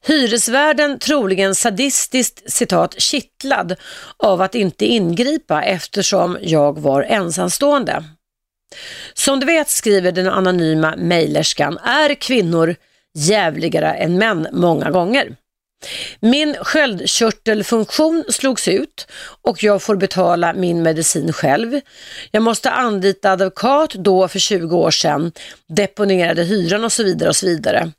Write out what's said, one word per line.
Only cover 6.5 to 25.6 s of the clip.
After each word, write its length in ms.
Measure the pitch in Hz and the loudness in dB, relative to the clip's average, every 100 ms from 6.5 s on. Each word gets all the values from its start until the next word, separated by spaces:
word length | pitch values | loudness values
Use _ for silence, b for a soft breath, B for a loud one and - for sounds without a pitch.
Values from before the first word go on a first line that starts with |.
| 160 147 151 | 2 2 2
var 240 | 143 135 | 0 2
ensamstående." 1000 | 147 220 175 165 180 - 285 285 214 160 156 _ _ _ _ _ _ B B B B | 2 -2 -2 -4 -4 0 2 2 0 -6 -8 _ _ _ _ _ _ B B B B
"Som 260 | - - 277 | -4 0 0
du 60 | 277 | 2
vet", 240 | 330 294 | 2 0
skriver 420 | - 226 202 208 | -2 2 2 2
den 160 | 175 185 | 0 0
anonyma 640 | 196 185 180 160 156 156 156 | 2 2 2 2 2 0 0
mejlerskan, 800 | 170 175 151 151 156 - 143 165 | 0 2 2 0 -2 -2 -2 -2
"är 360 | 208 269 302 233 | -2 0 0 -2
kvinnor 600 | - 254 170 170 165 175 _ _ _ 160 | -2 0 2 2 0 -2 _ _ _ -4
jävligare 760 | 147 214 170 147 156 156 156 | 0 2 0 -2 -2 0 0
än 240 | 160 160 180 | 0 0 2
män 300 | 220 180 160 | 2 0 -4
många 400 | 180 175 151 147 | 0 2 2 0
gånger. 440 | 180 175 262 - 127 _ _ _ _ B B B B | 0 0 -2 -2 -10 _ _ _ _ B B B B
Min 360 | 214 277 302 277 | 2 2 0 -2
sköldkörtelfunktion 1600 | - 302 285 185 - - 226 - - 214 - 226 208 - 311 330 - | -2 0 0 0 -2 0 0 0 -2 -2 0 0 0 2 2 2 -2
slogs 380 | 226 269 240 - | -2 0 0 0
ut 400 | 190 302 - - B B B | 0 -2 -12 -18 B B B
och 220 | - 190 | -4 0
jag 180 | 208 202 | 2 2
får 140 | - 202 | 2 0
betala 580 | 190 185 175 175 170 | 0 2 2 2 0
min 300 | 165 180 170 | 0 0 2
medicin 500 | 165 160 160 170 165 | 0 0 -2 -2 -2
själv. 480 | 156 151 139 233 277 - B B B B | -2 0 0 0 -4 -6 B B B B
Jag 120 | 214 | 0
måste 280 | 226 220 262 | 2 0 -2
anlita 600 | - 247 202 190 190 202 | 0 0 0 0 0 0
advokat 640 | 190 190 - 233 277 311 | 2 0 0 2 2 0
då 340 | 196 180 185 185 | 0 2 4 2
för 120 | 196 | 0
tjugo 360 | - 196 165 175 | -2 -2 0 0
år 160 | 165 | 2
sedan, 400 | 156 160 143 165 B B B | 2 0 0 -2 B B B